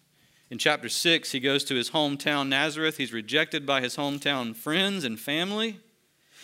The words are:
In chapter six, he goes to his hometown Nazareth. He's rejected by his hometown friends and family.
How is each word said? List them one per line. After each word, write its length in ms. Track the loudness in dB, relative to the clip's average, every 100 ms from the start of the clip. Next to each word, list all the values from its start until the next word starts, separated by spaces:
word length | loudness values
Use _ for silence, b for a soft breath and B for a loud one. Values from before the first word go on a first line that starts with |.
| _ b b b b
In 80 | 0
chapter 300 | 2 2 0
six, 420 | 0 4 4 2
he 80 | -2
goes 240 | 2 2
to 120 | 2 0
his 140 | 0
hometown 580 | 2 0 0 0 0 2
Nazareth. 480 | 2 0 0 -2 0
He's 160 | -4
rejected 520 | -4 0 2 2 0
by 160 | 0 2
his 160 | 0 -2
hometown 600 | -2 -2 0 0 -2 -6
friends 480 | -2 0 2 0
and 140 | -4 -4
family. 600 | -4 -2 -2 -2 -2 -6 _ _ _ _ B B